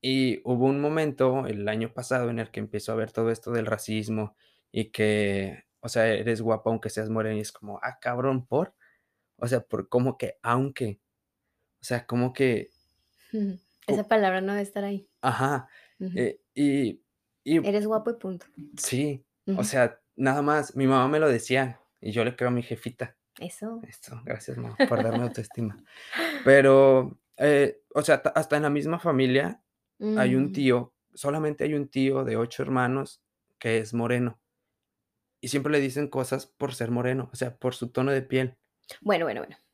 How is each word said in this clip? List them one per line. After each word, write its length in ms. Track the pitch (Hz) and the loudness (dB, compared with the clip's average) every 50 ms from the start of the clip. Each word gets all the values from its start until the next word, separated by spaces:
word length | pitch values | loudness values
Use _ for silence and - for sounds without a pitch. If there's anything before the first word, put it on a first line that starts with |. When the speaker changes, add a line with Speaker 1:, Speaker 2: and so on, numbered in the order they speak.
Speaker 1:
Y 400 | - 131 131 135 131 131 113 - - | -2 0 2 2 2 2 0 -2 -2
hubo 220 | 113 127 120 127 | -2 0 2 4
un 160 | 135 139 143 | 2 2 2
momento 640 | 143 147 156 160 156 151 131 - 131 131 127 135 131 - | 0 0 0 0 -2 -2 0 2 2 2 2 0 -2 -4
el 200 | 110 101 101 104 | -4 -4 -4 -2
año 260 | 107 110 113 113 - | -2 -2 -4 -6 -6
pasado 360 | - 123 - 131 127 123 117 | -10 -6 -2 -2 0 0 -2
en 100 | 117 113 | -2 -4
el 100 | 113 - | -6 -8
que 80 | - - | -8 -8
empiezo 320 | 107 107 - 107 - - | -8 -6 -8 -8 -6 -4
a 40 | 113 | -4
ver 160 | 113 113 113 | -4 -4 -4
todo 180 | _ - 113 113 | _ -2 0 0
esto 200 | 113 113 - - | 0 -2 -4 -4
del 140 | 120 117 107 107 | -4 -2 -2 -2
racismo 680 | 110 104 - - 110 107 107 104 110 110 107 104 _ _ _ _ _ _ _ _ | -4 -4 -4 -4 -4 -4 -2 -2 -4 -4 -4 -6 _ _ _ _ _ _ _ _
y 140 | _ - 110 - | _ -6 -6 -4
que, 760 | _ - 110 107 107 107 104 101 98 98 98 98 - - _ _ _ _ | _ 0 0 2 2 2 0 0 0 -2 -4 -4 -8 -12 _ _ _ _
o 100 | - 120 | -12 -6
sea, 180 | - 120 110 113 | 0 2 2 2
"Eres 340 | 110 - 107 117 117 107 | 2 0 0 -2 -2 -2
guapa 280 | 113 113 110 107 - 113 | 0 -2 -2 0 0 -2
aunque 180 | 113 110 - 107 | -2 -2 -4 -6
seas 200 | - - 110 110 | -6 -4 -4 -4
morena", 260 | 110 113 110 110 110 107 | -2 -2 -2 -2 -4 -4
y 40 | |
es 100 | 107 104 | -6 -8
como, 280 | - - - 104 104 - - | -12 -16 -16 -14 -14 -10 -10
"Ah, 160 | 127 131 _ | -10 -10 _
cabrón, 460 | - 120 120 120 127 139 135 131 123 _ | -6 -6 -4 -2 0 0 0 -2 -2 _
¿por?". 260 | - 139 175 - _ _ _ _ _ _ _ _ _ _ _ _ _ _ | -2 -2 -2 -2 _ _ _ _ _ _ _ _ _ _ _ _ _ _
O 100 | - 117 | -4 -2
sea, 140 | 123 120 | -2 -2
por, 280 | - _ - 110 98 _ | -2 _ -6 -6 -6 _
¿cómo 280 | - 123 123 131 123 - | 0 2 2 2 -2 -2
que 220 | - - - _ - | -6 -8 -8 _ -4
aunque? 580 | 117 117 120 135 139 135 - 127 110 101 _ _ _ _ _ _ _ _ _ _ _ _ _ _ _ _ _ | -2 0 0 0 -2 -4 -4 -6 -6 -6 _ _ _ _ _ _ _ _ _ _ _ _ _ _ _ _ _
O 40 | - | -6
sea, 220 | - 123 120 - _ | -4 -4 -4 -4 _
¿cómo 260 | 120 120 123 127 127 | 0 0 0 0 0
que 380 | - 139 127 120 104 - - _ _ _ _ _ _ _ _ _ _ _ _ - | 2 2 2 2 0 -2 -6 _ _ _ _ _ _ _ _ _ _ _ _ -6
Speaker 2:
Ujú. 260 | 220 208 196 185 180 _ _ _ _ _ | -4 -4 -4 -6 -8 _ _ _ _ _
Speaker 1:
co- 80 | - - | -2 -2
Speaker 2:
Esa 140 | - - - | -2 2 2
palabra 340 | 233 220 202 190 185 190 | 2 4 4 4 2 0
no 120 | 190 196 202 | -2 -2 -2
debe 100 | 202 202 | -4 -4
estar 200 | 202 - 202 202 | -6 -6 -6 -6
ahí. 260 | 202 202 196 196 _ _ _ | -4 -6 -8 -10 _ _ _
Speaker 1:
Ajá. 460 | - 131 127 120 131 135 147 - 131 - _ - _ _ _ _ | -2 -2 0 0 0 0 -2 -2 -6 -10 _ -20 _ _ _ _
Speaker 2:
Ujú. 120 | - 185 175 180 | -10 -8 -4 -2
Speaker 1:
Eh, 240 | 123 107 - - _ _ _ | -2 -2 -4 -8 _ _ _
y, 460 | - 143 143 139 143 135 110 90 - _ _ _ _ _ _ _ _ _ | 0 2 2 2 2 0 -2 -2 -6 _ _ _ _ _ _ _ _ _
y 240 | 135 156 165 - 202 | 0 2 2 2 2
Speaker 2:
Eres 180 | 202 208 208 214 | 0 0 0 0
guapo 240 | 220 214 214 233 | -2 -2 -2 -4
y 40 | 233 | -8
punto. 320 | 233 - 196 185 175 - _ _ - - - - - | -6 -8 -10 -10 -10 -14 _ _ -20 -20 -18 -12 -8
Speaker 1:
Sí, 480 | - - - 127 143 151 143 131 _ _ _ _ _ | -6 -4 -2 0 0 -2 -4 -6 _ _ _ _ _
o 60 | - 190 | -4 -2
Speaker 2:
Ujú. 100 | 185 - | -2 -2
Speaker 1:
sea, 380 | - - 131 123 117 - _ _ _ _ | 0 2 2 2 2 2 _ _ _ _
nada 260 | - 131 135 131 147 | -2 0 0 2 2
más, 340 | 143 147 147 151 143 - - | 2 2 2 0 0 -2 -4
mi 120 | - 139 131 | 0 2 4
mamá 200 | 135 131 123 135 | 4 4 4 4
me 120 | 147 151 | 2 2
lo 80 | 160 151 | 4 4
decía 520 | 127 117 - - 127 131 135 127 123 - _ _ _ _ | 2 2 0 0 0 2 2 0 -4 -12 _ _ _ _
y 100 | - - | -10 -4
yo 120 | 101 117 113 | -2 0 0
le 100 | 120 123 | 0 0
creo 140 | - 127 123 | -2 -2 0
a 20 | 123 | 0
mi 100 | 123 120 | -2 -2
jefita. 540 | - 123 113 - 120 127 _ 127 123 - _ _ _ _ - | -4 -8 -8 -8 -12 -10 _ -12 -12 -12 _ _ _ _ -14
Speaker 2:
Eso. 420 | - - - - - 220 226 226 226 | -14 -14 -12 -10 -12 -10 -10 -12 -14
Speaker 1:
Eso, 380 | - - - - - - 117 117 | -16 -20 -20 -20 -18 -18 -16 -12
gracias, 340 | - - - - - 135 120 | -10 -12 -10 -10 -12 -10 -10
mamá, 200 | 120 113 110 - 277 - | -10 -12 0 0 2 2
por 140 | 120 123 131 | 2 2 2
darme 200 | 113 113 113 123 | 0 0 0 -2
autoestima. 540 | 120 - - 110 - - - 117 107 104 - - _ - - - - - | -2 -4 -6 -10 -10 -6 -6 -6 -6 -6 -8 -18 _ -20 -20 -18 -12 -8
<laughs> 320 | - 330 330 302 285 254 | -6 -6 -4 -6 0 6
Pero, 760 | - 135 139 135 139 135 135 139 135 135 131 127 - - _ _ _ _ - | 8 8 10 10 10 10 10 10 10 8 6 4 0 -8 _ _ _ _ 0
eh, 440 | 131 147 147 143 143 143 - - _ _ - | 2 4 6 6 4 2 0 -6 _ _ -2
o 80 | 147 | -2
sea, 200 | 147 160 156 135 | 4 4 2 4
ta-, 80 | - 151 - | 4 0 0
hasta 200 | 151 156 - - 147 | 0 0 2 0 2
en 60 | 151 | 2
la 60 | 147 | 2
misma 300 | 143 147 143 151 165 170 | 0 0 -2 -2 -4 -2
familia 600 | - 170 151 131 131 127 127 135 143 175 - - _ _ _ _ _ _ _ _ 208 214 214 | -2 0 2 4 4 4 4 2 2 0 -6 -8 _ _ _ _ _ _ _ _ -6 -2 0
hay 200 | 214 - 127 123 | 2 2 2 2
un 140 | 131 135 147 | 2 0 0
Speaker 2:
Mm. 40 | - | -2
Speaker 1:
tío, 400 | 135 143 131 127 123 120 - _ _ _ _ _ | 0 2 4 4 2 0 -4 _ _ _ _ _
solamente 500 | - - 143 143 156 156 151 151 147 147 | -8 -4 -4 -2 -2 -2 -2 -2 -2 -2
hay 100 | 147 151 | -2 -2
un 160 | 147 143 139 | -2 -4 -4
tío 340 | - 135 135 135 135 135 135 | -2 0 2 2 2 0 -2
de 140 | 127 110 110 | -2 -2 -2
ocho 260 | 117 120 - - 139 | -2 -4 -4 -8 -4
hermanos 600 | 139 135 127 127 123 127 139 139 - - _ _ _ _ _ _ _ _ _ | -2 0 0 0 0 0 -2 -4 -8 -12 _ _ _ _ _ _ _ _ _
que 180 | - 113 113 113 | -4 -2 0 0
es 140 | 110 110 113 | -2 -2 -4
moreno. 460 | 117 117 117 123 123 123 117 107 _ _ _ _ _ _ _ _ _ _ _ _ _ _ _ _ _ _ _ _ _ | -4 -2 0 0 0 0 -2 -4 _ _ _ _ _ _ _ _ _ _ _ _ _ _ _ _ _ _ _ _ _
Y 80 | - 127 | -12 -4
siempre 220 | 131 143 131 147 | -4 -2 0 2
le 80 | 151 147 | 2 2
dicen 280 | 139 135 127 143 147 143 | 2 2 -2 -4 -4 -4
cosas 380 | - 131 131 127 135 135 - _ | -2 -4 -4 -2 -4 -6 -6 _
por 260 | _ _ 143 135 123 | _ _ -8 -6 -4
ser 180 | - 120 113 | -4 -4 -2
moreno, 380 | 120 123 120 127 127 135 120 123 | -2 -2 0 0 -2 -2 -4 -8
o 40 | - | -6
sea, 220 | - 131 127 123 _ | -6 -6 -6 -6 _
por 180 | - 127 123 | -4 -4 -4
su 160 | - - 120 | -4 -10 -6
tono 200 | - - 131 135 | -2 -2 0 0
de 100 | 139 135 | 0 -2
piel. 360 | 131 131 - 131 131 123 127 _ _ _ _ _ _ _ - - | -2 0 -2 0 0 -2 -6 _ _ _ _ _ _ _ -20 -10
Speaker 2:
Bueno, 240 | - 202 202 165 170 | -2 0 0 0 0
bueno, 160 | 151 104 - | -2 -4 -6
bueno. 160 | - - - _ _ _ | -8 -12 -14 _ _ _